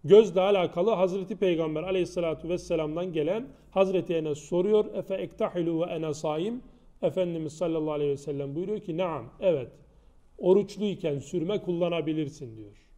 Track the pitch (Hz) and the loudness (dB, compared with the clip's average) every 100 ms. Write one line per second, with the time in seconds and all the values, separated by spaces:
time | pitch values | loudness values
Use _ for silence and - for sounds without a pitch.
0 | 147 202 214 175 190 196 170 175 202 202 | 10 10 10 4 4 4 2 0 0 2
1 | 185 196 185 208 190 165 160 151 180 190 | 2 0 -6 -2 0 2 0 -2 -2 -2
2 | 175 - 165 156 165 175 - 170 156 160 | -2 -2 -2 -4 -4 -6 -2 -2 -2 -4
3 | 185 156 147 208 269 - - 190 190 185 | -4 -2 0 -2 -6 -16 -4 2 4 2
4 | - 165 156 147 - 175 190 214 214 208 | 0 -2 -2 -6 -2 0 4 4 2 -4
5 | 180 190 190 - 214 180 170 165 175 165 | -6 -6 -6 -4 -4 0 -2 -2 -2 -4
6 | 160 151 160 156 190 247 - - - - | -4 -4 -2 -2 -2 -6 -12 -20 -20 -4
7 | 175 185 180 165 156 - 175 160 156 151 | -2 0 -2 -2 -6 -4 -2 0 -2 -2
8 | 147 139 156 139 139 143 185 214 - 165 | -2 -2 -4 -6 -6 -6 -4 -6 -6 -4
9 | 185 151 120 - 196 151 120 - - - | -2 -4 -10 -2 0 0 -2 -14 -20 -20
10 | - - - - 185 190 202 - 208 175 | -20 -20 -20 -4 4 4 2 -4 -4 -2
11 | 160 143 - 180 160 202 - 170 175 165 | -4 -4 -4 -4 -2 -4 -2 -2 0 -2
12 | 156 156 147 - 131 110 104 104 _ | -2 -2 -4 -8 -16 -16 -18 -20 _